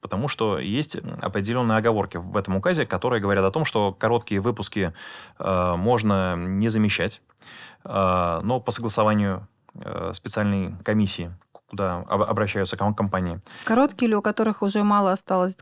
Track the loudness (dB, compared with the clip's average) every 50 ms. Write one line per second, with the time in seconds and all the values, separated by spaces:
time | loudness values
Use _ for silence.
0 | -10 -6 -4 -2 -2 -2 -2 0 0 0 0 0 -2 -2 -2 -2 -2 -4 -6 -8
1 | -8 -8 -8 -6 -4 -2 -2 -2 -2 0 0 0 2 2 2 4 4 4 2 2
2 | 0 -2 -4 -8 -8 -4 -2 -2 -2 0 -2 0 2 2 2 2 0 0 -2 -2
3 | 0 0 0 2 2 2 2 4 2 2 2 2 0 0 0 0 0 0 0 0
4 | 0 2 2 2 0 0 -2 0 0 0 -2 -2 -4 -4 -2 -2 -2 -2 -4 -8
5 | -16 -18 -18 -18 -20 -18 -12 -6 -2 0 2 2 2 2 0 0 2 2 2 2
6 | 2 2 2 2 0 0 -2 -2 -2 -2 0 0 0 2 2 2 2 2 2 0
7 | -2 -2 -4 -8 _ _ _ _ -20 -20 -20 -20 -20 -20 -20 _ -10 -4 0 2
8 | 2 4 4 2 2 0 0 -2 -2 -2 -2 -2 -2 -2 -4 -2 -4 -2 0 2
9 | 4 4 4 4 2 0 -2 -4 -8 -14 _ _ _ _ -20 -16 -12 -10 -8 -6
10 | -6 -6 -8 -8 -6 -4 -2 0 0 0 2 0 -2 -4 -6 -6 -2 0 2 2
11 | 2 2 0 -4 -6 -8 -10 -16 _ _ _ -20 _ -12 -6 -4 -2 -2 -2 -4
12 | -4 -2 0 0 2 2 2 0 0 0 0 -2 -2 -2 -2 0 0 0 0 0
13 | -2 0 0 -2 -2 -2 -6 -8 -12 -16 -18 -10 -2 0 4 4 4 2 2 0
14 | 0 2 2 2 2 0 0 2 0 0 0 0 -2 0 2 2 2 4 4 4
15 | 4 4 2 0 0 0 2 2 2 0 -2 -6